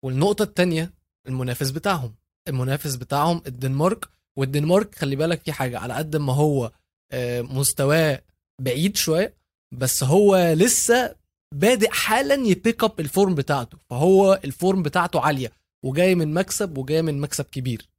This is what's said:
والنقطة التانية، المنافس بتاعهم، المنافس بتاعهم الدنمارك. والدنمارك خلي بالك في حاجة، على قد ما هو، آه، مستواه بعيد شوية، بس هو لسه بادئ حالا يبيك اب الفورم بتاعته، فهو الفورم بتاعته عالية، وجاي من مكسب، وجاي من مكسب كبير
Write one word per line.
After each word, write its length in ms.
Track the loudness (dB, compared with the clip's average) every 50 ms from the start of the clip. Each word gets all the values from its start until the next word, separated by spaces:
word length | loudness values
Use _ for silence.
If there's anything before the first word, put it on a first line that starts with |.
| -6
والنقطة 380 | -4 -2 0 2 2 2 0
التانية، 500 | -2 -4 0 0 0 0 0 -2 -4 -6 -10 _ _ _ _ _ _ -8
المنافس 420 | -6 -6 -4 -6 -4 -4 -4 -4
بتاعهم، 440 | -4 -4 -2 -2 -2 -2 -4 -8 -12 _ _ _ _ _ _ -6
المنافس 460 | -4 -4 -2 -2 -4 -4 -4 -6 -8
بتاعهم 480 | -8 -6 -4 -2 0 2 0 0 -2 -4
الدنمارك. 640 | -12 -10 -6 -6 -4 -2 0 0 0 0 -2 -10 _ _ _ _ _ _ -4
والدنمارك 560 | -4 -2 -2 -2 0 2 2 2 2 0 -6
خلي 220 | -6 -4 -4 -2
بالك 260 | -2 0 -2 -2 -4
في 100 | _ -10
حاجة، 260 | -6 -4 -4 -6 -4 -8
على 160 | -8 -8 -6
قد 220 | -6 -6 -4 -4
ما 160 | -2 -2 0
هو، 400 | 0 2 2 2 2 0 -2 -4 _ _ _ _ _ _ _ _
آه، 300 | -8 -6 -6 -4 -4 -6
مستواه 800 | -6 -6 -4 -2 -2 -2 0 0 0 2 2 2 2 2 0 -4 _ _ _ _ _ _ _ -8
بعيد 340 | -4 -4 -2 0 -2 -2 0
شوية، 400 | -2 -2 0 0 0 0 -2 _ _ _ _ _ _ _ _ -8
بس 300 | -6 -4 -2 -2 -2 0
هو 320 | 2 4 6 6 6 6
لسه 800 | 6 4 4 4 4 4 4 2 0 2 2 2 2 2 -2 -6 _ _ _ _ _ _ _ -4
بادئ 360 | 0 2 2 4 4 2 0
حالا 440 | 0 -2 -2 0 0 0 2 2 0
يبيك 500 | 0 2 2 2 2 2 -2 0 2 0
اب 160 | -2 0 -2
الفورم 340 | -8 -2 2 2 2 2 2
بتاعته، 440 | -2 0 -2 -2 -2 -4 -8 -12 -20 _ _
فهو 500 | -2 0 4 6 6 6 6 6 4 2 0
الفورم 380 | -10 -8 -2 0 0 2 2
بتاعته 380 | 0 0 0 0 -2 0 -2 0
عالية، 320 | 0 0 0 0 -4 -8 _ _ _ _ _ _ -8
وجاي 300 | -6 0 2 2 4 4
من 200 | 2 0 0 -2
مكسب، 440 | -2 -2 -4 -4 -6 -6 -6 -6 -8
وجاي 240 | -6 -2 -2 0
من 180 | 0 0 -2 -4
مكسب 240 | -4 -6 -6 -8 -8
كبير 440 | _ -8 -8 -6 -6 -6 -6 -10 _ _